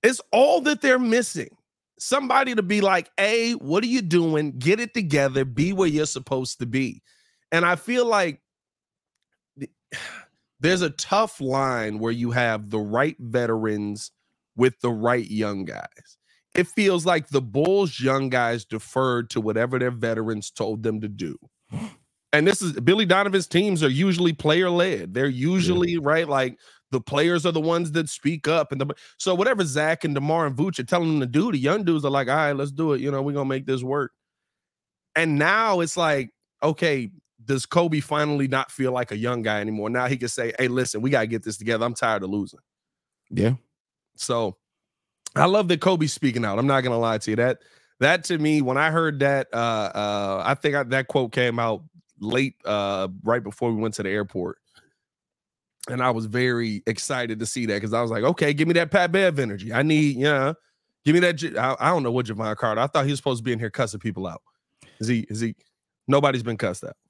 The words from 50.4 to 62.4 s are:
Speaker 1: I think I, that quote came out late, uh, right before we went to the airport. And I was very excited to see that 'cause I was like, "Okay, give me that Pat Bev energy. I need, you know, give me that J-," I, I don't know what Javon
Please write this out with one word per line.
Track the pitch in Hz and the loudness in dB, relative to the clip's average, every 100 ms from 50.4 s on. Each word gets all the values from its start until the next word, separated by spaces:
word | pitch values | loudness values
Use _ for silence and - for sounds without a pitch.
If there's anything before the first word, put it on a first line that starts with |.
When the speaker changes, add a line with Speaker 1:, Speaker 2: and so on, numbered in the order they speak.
| 90 | -2
Speaker 1:
I | 139 | 0
think | 151 143 | 0 -2
I, | |
that | 127 131 127 | -2 -2 -2
quote | 143 120 | -2 -2
came | 131 123 117 | 0 0 0
out | 117 104 156 _ _ _ | -2 -4 -8 _ _ _
late, | 101 123 135 - - | -4 -2 -2 -4 -4
uh, | 104 101 98 95 95 | -2 -2 -2 -6 -6
right | 110 120 | -2 -2
before | 104 - 120 | -2 -4 -2
we | 113 | -2
went | 110 110 | -4 -4
to | |
the | 98 | -4
airport. | 104 101 95 90 - _ - _ _ _ _ _ _ _ _ _ _ - | -4 -4 -6 -8 -10 _ -20 _ _ _ _ _ _ _ _ _ _ -10
And | 123 | -2
I | 127 | 0
was | 113 110 | 0 -2
very | 117 127 120 113 101 - | 0 0 0 -2 -4 -4
excited | 107 - 131 120 110 | -4 -4 -4 -4 -6
to | 113 | -6
see | - 117 | -4 -2
that | 101 | -2
'cause | 107 | -2
I | 113 | -2
was | 117 | 0
like, | 113 | 0
"Okay, | 123 175 151 | 0 2 0
give | 147 160 | 2 2
me | 170 | 2
that | 160 | 4
Pat | 202 175 | 2 4
Bev | 180 185 147 | 4 2 2
energy. | 123 101 107 | -2 -4 -2
I | 117 | 0
need, | 151 151 147 127 | 4 4 4 2
you | 143 | 2
know, | 143 135 165 _ _ _ _ | 4 0 -2 _ _ _ _
give | 147 170 | 4 4
me | |
that | 180 160 | 4 0
J-," | 156 - | -4 -2
I, | 127 131 | -2 2
I | 139 | 2
don't | 175 | 2
know | 127 | 0
what | 123 113 | -2 -2
Javon | 104 | -4